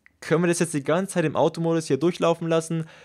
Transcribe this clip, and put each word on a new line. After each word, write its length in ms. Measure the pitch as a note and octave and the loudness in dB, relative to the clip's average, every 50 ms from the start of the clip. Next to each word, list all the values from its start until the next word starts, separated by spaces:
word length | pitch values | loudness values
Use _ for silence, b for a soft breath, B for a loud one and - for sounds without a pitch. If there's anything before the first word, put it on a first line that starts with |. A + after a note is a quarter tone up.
| _ _ _ _ | _ _ _ _
können 240 | - - D#3+ D#3+ F3 | -4 0 0 2 2
wir 40 | F3 | 2
das 100 | E3+ - | 2 0
jetzt 140 | F3+ D#3+ - | 0 -2 -2
die 80 | D3+ C3 | -2 -2
ganze 300 | - D3+ F3 G3 F#3+ - | 0 0 0 0 -2 -2
Zeit 120 | F3+ E3 | -2 -2
im 100 | D3+ - | 0 0
Automodus 520 | - - E3 E3 - E3 E3 E3 E3 D#3+ - | 2 2 0 0 0 -2 0 0 0 0 0
hier 100 | D3 B2+ | 0 0
durchlaufen 500 | D3+ F3 E3+ - E3+ E3+ E3+ E3 E3+ E3 | 2 0 0 2 2 2 2 0 0 0
lassen. 380 | E3 E3 E3 - E3 E3 D#3+ B B B B | 0 0 0 -2 -4 -6 -6 B B B B